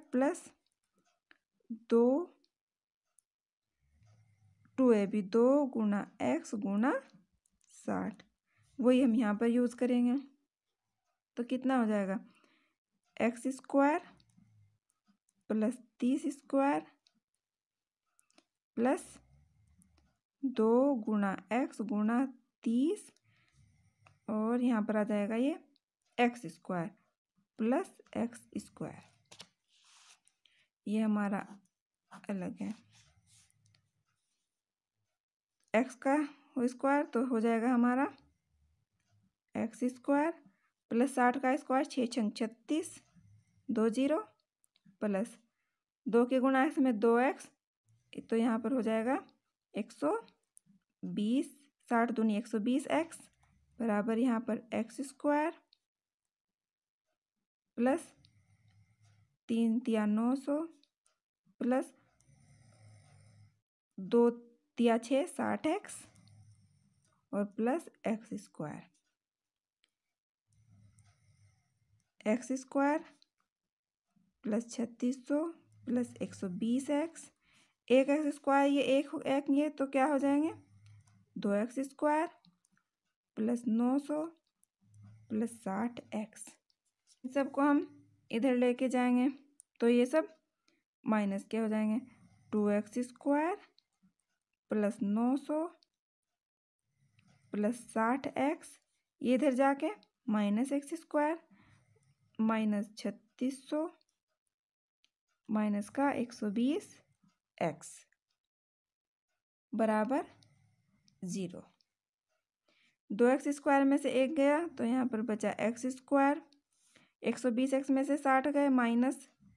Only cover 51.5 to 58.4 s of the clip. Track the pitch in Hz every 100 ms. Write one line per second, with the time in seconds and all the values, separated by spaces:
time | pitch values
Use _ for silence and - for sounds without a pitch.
51.5 | - _ _ - 233 240 220 220 208 -
52.5 | 220 226 269 - 294 330 - - _ _
53.5 | _ _ - 233 208 208 226 254 226 233
54.5 | 220 - 214 226 - 269 - 294 294 320
55.5 | - _ _ _ _ _ _ _ _ _
56.5 | _ _ _ _ _ _ _ _ _ _
57.5 | _ _ - 240 302 - _ _ _